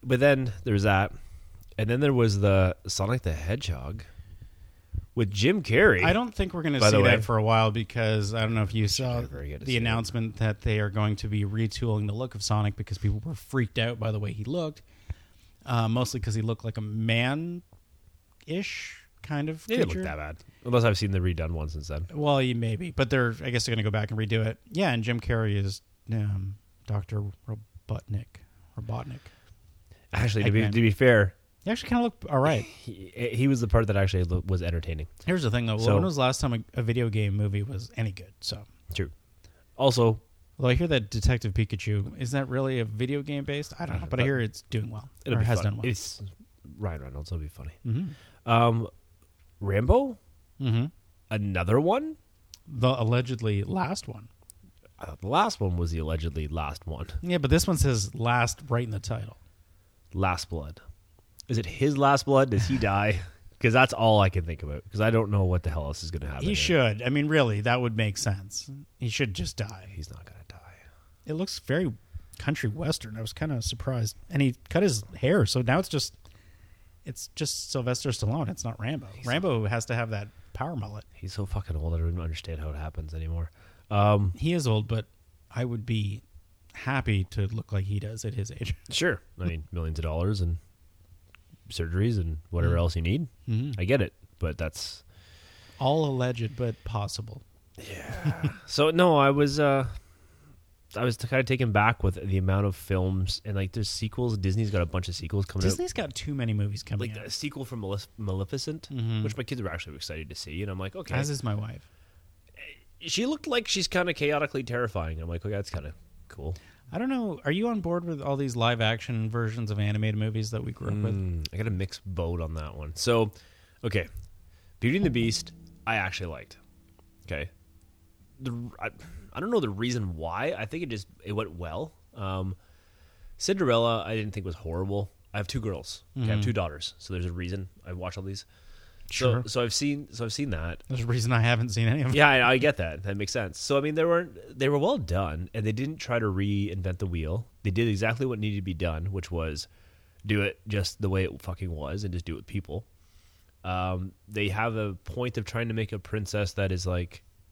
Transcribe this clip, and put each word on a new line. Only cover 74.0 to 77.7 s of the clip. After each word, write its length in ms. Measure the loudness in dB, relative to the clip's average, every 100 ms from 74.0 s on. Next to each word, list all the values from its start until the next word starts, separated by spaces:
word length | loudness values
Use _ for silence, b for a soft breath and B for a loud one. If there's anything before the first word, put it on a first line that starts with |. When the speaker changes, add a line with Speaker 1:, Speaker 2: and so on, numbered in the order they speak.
| -2 -6 -4
Speaker 2:
And 120 | 2
he 140 | 2 0 -2
cut 120 | 2
his 200 | 4 2 -4 -2
hair, 280 | 4 4 4
so 160 | 4
now 160 | 4 2
it's 100 | 2
just, 240 | -2 -4 -8 -20 b b b b b b b
it's 240 | -14 -12 -12 -6
just 340 | -4 -4 -4